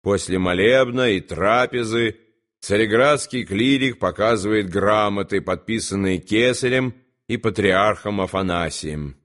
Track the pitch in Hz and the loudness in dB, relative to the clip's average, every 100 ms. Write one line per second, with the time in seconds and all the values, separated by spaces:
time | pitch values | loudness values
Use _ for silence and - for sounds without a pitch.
0 | 98 98 - 92 92 90 107 131 123 123 | 0 -2 0 -2 0 2 4 4 2 0
1 | 123 95 - 80 95 120 123 123 113 117 | 0 0 -4 -2 2 2 0 -4 -2 -2
2 | 113 - _ _ _ _ - 101 110 113 | -2 -4 _ _ _ _ -2 0 4 4
3 | 139 147 - 127 101 98 127 139 131 117 | 4 2 -2 -8 -4 0 2 2 0 -2
4 | 92 87 107 113 101 107 95 95 101 107 | -4 0 0 0 0 0 0 0 2 2
5 | 104 101 95 101 95 92 - 113 - 98 | 2 -2 -2 -4 -2 -6 -4 -6 -4 -2
6 | 95 92 - 104 123 123 127 131 127 - | 0 -2 0 2 2 2 0 0 -2 -8
7 | _ _ - 117 113 104 98 95 104 98 | _ _ -8 -4 -2 0 2 4 2 0
8 | 104 101 92 95 95 87 80 - 78 76 | -4 -4 -2 -2 -2 -2 -4 -6 -8 -8
9 | 73 69 | -10 -14